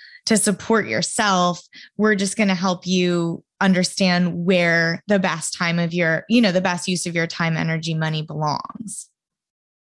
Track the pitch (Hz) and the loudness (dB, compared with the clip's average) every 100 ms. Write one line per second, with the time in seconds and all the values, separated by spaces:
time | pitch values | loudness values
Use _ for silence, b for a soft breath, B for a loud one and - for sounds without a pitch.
0 | B B - 214 214 190 - 226 110 110 | B B 0 2 2 -2 0 0 0 -2
1 | - - 208 185 175 170 - B B - | -2 0 2 4 2 0 -10 B B 0
2 | 214 208 196 - 202 180 190 180 175 185 | 2 2 0 0 0 0 0 -2 -2 0
3 | 180 175 170 165 - _ 190 185 180 - | 2 0 -2 -4 -12 _ 2 4 2 0
4 | 190 175 180 175 175 185 175 165 165 165 | 0 2 0 0 2 2 4 2 2 -2
5 | - 202 185 160 - - 170 170 170 175 | 0 0 2 -4 -6 -4 -2 0 0 0
6 | 165 160 - 233 214 180 185 175 - 180 | 0 0 2 2 4 2 0 -2 -2 -4
7 | 180 170 165 - 165 160 160 160 160 160 | -2 -2 -4 -2 -2 0 -2 -2 -2 -2
8 | 156 156 156 151 151 139 - - 208 - | -2 -4 -6 -4 -2 -4 -6 -12 -12 -14
9 | - _ _ _ _ _ _ _ _ | -16 _ _ _ _ _ _ _ _